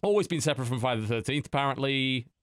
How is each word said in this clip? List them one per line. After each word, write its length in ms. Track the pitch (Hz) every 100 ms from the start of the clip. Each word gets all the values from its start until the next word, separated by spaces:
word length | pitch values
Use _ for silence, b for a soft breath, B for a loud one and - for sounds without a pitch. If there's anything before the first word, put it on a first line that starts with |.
Always 240 | 196 208 190
been 140 | 165
separate 260 | 147 135 123
from 140 | 127
Friday 200 | 127 120
the 60 | 107
thirteenth, 400 | 117 110 143 -
apparently, 800 | 143 139 135 135 135 131 131 117 _